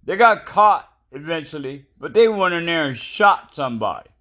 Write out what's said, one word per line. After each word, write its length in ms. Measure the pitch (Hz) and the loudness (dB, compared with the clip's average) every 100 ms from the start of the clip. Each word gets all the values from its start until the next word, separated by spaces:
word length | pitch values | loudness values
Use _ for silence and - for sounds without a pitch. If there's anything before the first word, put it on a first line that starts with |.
they 120 | - 190 | -8 2
got 300 | 233 214 - | 4 2 -2
caught 420 | 196 208 175 - _ _ | 2 4 2 -4 _ _
eventually, 760 | 135 151 165 143 151 135 143 _ _ | -16 -8 -8 -8 -12 -12 -14 _ _
but 160 | 135 | -2
they 140 | 160 226 | 2 2
went 260 | 208 185 | 2 -2
in 120 | 170 170 | -2 -2
there 180 | 165 | -2
and 120 | 143 123 | -2 -6
shot 580 | - - 202 185 - | -12 2 2 2 -6
somebody. 560 | - 135 117 107 78 _ _ | -8 -6 -4 -6 -6 _ _